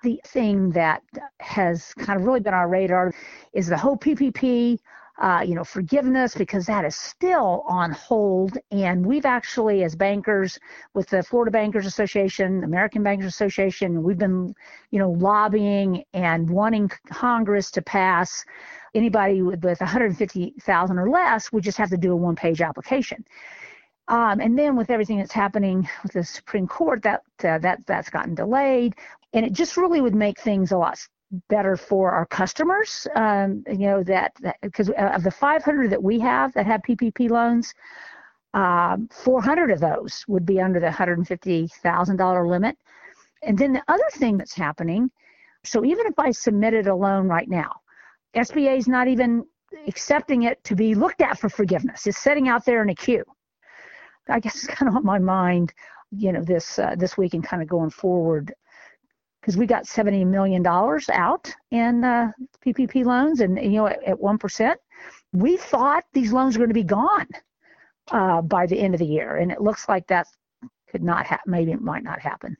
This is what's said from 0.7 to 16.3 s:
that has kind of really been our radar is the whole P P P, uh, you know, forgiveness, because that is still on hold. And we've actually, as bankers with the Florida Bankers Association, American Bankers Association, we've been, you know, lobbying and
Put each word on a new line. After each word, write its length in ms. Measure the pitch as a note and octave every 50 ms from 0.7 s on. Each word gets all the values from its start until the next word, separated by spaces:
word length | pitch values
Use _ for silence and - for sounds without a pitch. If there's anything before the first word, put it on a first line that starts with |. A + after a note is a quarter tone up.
that 320 | E3 F3 E3 D#3+ D#3 - _ _ - - - - _ _
has 540 | - - - G#3+ F#3+ E3+ E3+ E3 - - -
kind 240 | - - - G3+ G3
of 80 | F3+
really 140 | A#3 C4 B3+
been 140 | G3 G#3 F#3+
our 140 | F#3 F3 F3
radar 440 | F3+ F#3 F#3+ F3+ F3+ F3+ F3+ F#3 E3 - - - - - - _ -
is 140 | G3+ F#3 E3
the 80 | E3+
whole 200 | D#3 F3+ C4+ C#4+
P 180 | A3 - D4 D4+
P 160 | - C#4 C4
P, 500 | - - - B3+ B3 A#3+ A#3+ A#3+ A#3+ A3 _ _ - - - - _ -
uh, 260 | - F#3+ F#3 A3+ -
you 80 | F3+ F3
know, 100 | E3 F3
forgiveness, 720 | - - F#3+ F#3 D#3 - C#4+ C#4 B3+ C4 C4 C4 A#3+ -
because 320 | - G3 - - G3+ F3+
that 180 | - G#3+ G#3 F3
is 120 | D3+ -
still 680 | - - - - _ F4 F4+ F#4 E4 B3 F#3+ F3 - - -
on 240 | F3 F3+ F3 E3+ D3
hold. 680 | - - - B3 A3 G#3 G3+ F#3 F#3 F#3+ F#3+ F#3 B3+ - _
And 340 | G#3 G3+ G3 F3+ F#3 F3+ F3+
we've 220 | F#3+ C4 D4 C#4
actually, 580 | C#4 B3 B3 - - - B3+ A3 A3 G#3 G3 F#3
as 100 | E3 D#3
bankers 640 | E3 G3 G3 G3+ G#3 F#3 - G#3+ G3 F#3+ F#3 - - _ - - - - - _
with 140 | G3+ F#3 -
the 140 | - F#3 F3+
Florida 280 | - - A#3+ A#3 A3
Bankers 360 | G3+ A3+ G#3+ G#3+ G3+ G#3+ G3
Association, 800 | G3 - - G#3+ F#3+ - G#3 G3 F#3+ - - G3 F#3 F#3+ F#3+ E3+
American 380 | D#3 E3 F3+ G3+ G#3+ - A3 G#3
Bankers 260 | G3+ G3+ G3 F#3+ F#3+
Association, 760 | E3+ - G#3+ G3 - - G3 F#3+ F3+ - G3+ F#3 E3+ E3 D#3+
we've 160 | F3 G3+ E3+
been, 360 | G#3 G3 F#3 F#3 F3+ F3 G#3 _ - - - - _ _
you 80 | - G3+
know, 120 | G3 F#3
lobbying 920 | E3+ E3+ F3+ F#3+ G#3 G#3 G#3+ G#3+ G3 G#3+ G#3 G3+ G3+ G3+ G3 F#3+ F3+ F3+ - _ -
and 340 | F3+ F3+ E3+